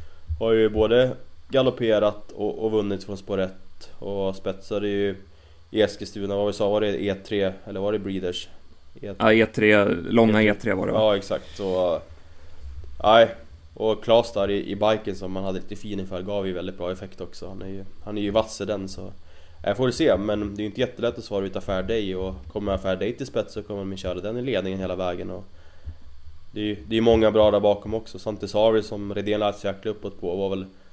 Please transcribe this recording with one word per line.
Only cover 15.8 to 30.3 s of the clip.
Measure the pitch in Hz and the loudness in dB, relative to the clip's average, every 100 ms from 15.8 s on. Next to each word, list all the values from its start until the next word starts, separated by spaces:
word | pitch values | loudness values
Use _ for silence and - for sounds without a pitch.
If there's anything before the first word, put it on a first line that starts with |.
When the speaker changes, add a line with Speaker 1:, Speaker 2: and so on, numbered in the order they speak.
| 107 101 | -8 -6
Speaker 1:
inför | 95 92 | -6 -8
gav | 95 101 95 | -4 -4 -2
ju | |
väldigt | 90 90 92 | -4 -6 -6
bra | 87 | -6
effekt | 92 95 - | -6 -10 -12
också. | 87 - 85 | -12 -10 -12
Han | 98 | -10
är | 95 | -8
ju, | 98 98 - | -8 -10 -10
han | 104 107 | -8 -4
är | |
ju | 101 | 0
vass | 107 107 - | 2 0 -4
i | 101 | -4
den, | 101 95 | -4 -6
så | 95 98 - - - - - | -10 -12 -14 -16 -16 -18 -8
jag | - 101 | -4 0
får | 127 | 0
se, | 120 151 110 | 2 2 2
men | 104 104 104 101 | 2 -2 -4 -4
det | |
är | |
ju | 107 | -6
inte | 101 | -2
jättelätt | 123 - 117 120 | -4 -2 -4 -4
att | |
svara | - 101 98 | -6 -4 -4
ut | 95 | -4
Fair | 95 95 | -4 -2
Day, | 92 113 101 92 | 0 -2 -2 -4
och | 92 95 - | -4 -8 -8
kommer | 107 104 95 | -6 -2 -2
Fair | 95 92 | 0 -2
Day | 98 123 | -2 -4
till | 131 | -6
spets | 117 104 | -4 -4
så | - | -6
kommer | 101 101 98 | -8 -8 -6
de | 95 | -6
köra | 92 90 | -6 -6
den | 98 120 | -4 -4
i | |
ledningen | 127 104 92 95 | -2 -2 -2 -4
hela | 92 92 | -4 -4
vägen, | 90 90 92 | -4 -4 -8
och | 92 98 - - - - - - - - - - | -10 -12 -18 -18 -14 -14 -14 -14 -14 -14 -14 -12
det | 107 | -6
är | 104 | -4
ju, | 101 80 | -4 -2
det | 113 | 4
är | |
många | 117 113 110 | 6 8 8
bra | 107 107 | 8 8
där | 101 | 8
bakom | 104 101 107 | 4 4 0
också. | 110 - 95 | -6 -6 -10
Santisari | - 101 98 104 113 110 | -6 -6 -2 4 6 4
som | 107 107 101 101 | 0 -6 -6 -4
Redén | 101 104 | -2 0
lät | 104 98 | 0 -2
sig | 101 | -6
jäkla | 95 110 | -6 -6
uppåt | 101 98 - | -6 -8 -8
på | 90 | -6